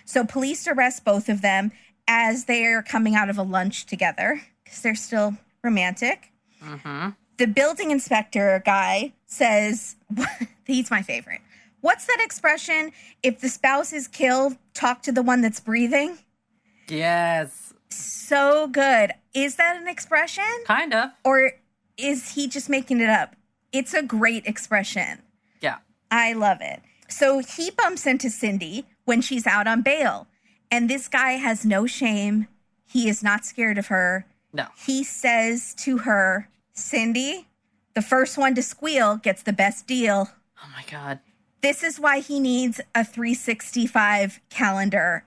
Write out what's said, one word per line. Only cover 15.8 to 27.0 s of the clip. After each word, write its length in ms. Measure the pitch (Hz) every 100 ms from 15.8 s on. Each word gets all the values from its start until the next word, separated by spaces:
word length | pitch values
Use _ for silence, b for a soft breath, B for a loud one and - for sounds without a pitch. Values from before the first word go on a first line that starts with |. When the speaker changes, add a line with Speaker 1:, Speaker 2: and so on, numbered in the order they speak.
| 240 277 311 330 _ _ _ b b b -
Speaker 2:
Yes. 840 | 156 165 170 170 165 147 - - - -
Speaker 1:
So 800 | - - - - 277 277 302 302
good. 440 | 277 277 226 196 - _
Is 220 | 269 285 294
that 220 | 339 349
an 100 | 349
expression? 560 | - - 311 339 381 427 480 -
Speaker 2:
Kind 280 | 240 320
of. 180 | 226 262 -
Speaker 1:
Or 300 | 262 269 262 - _ _ _ -
is 360 | 277 262 - 285
he 120 | 277
just 220 | 285 -
making 300 | 269 262 247
it 100 | 226
up? 260 | 208 - _ _ _ _
It's 220 | 269 254
a 100 | 311
great 420 | 269 214 226 226 214
expression. 720 | 214 - 208 196 190 135 - _ _ _ _
Speaker 2:
Yeah. 160 | 143 - _ _ -
Speaker 1:
I 240 | 233 233
love 260 | 226 202 175
it. 200 | 71 - b b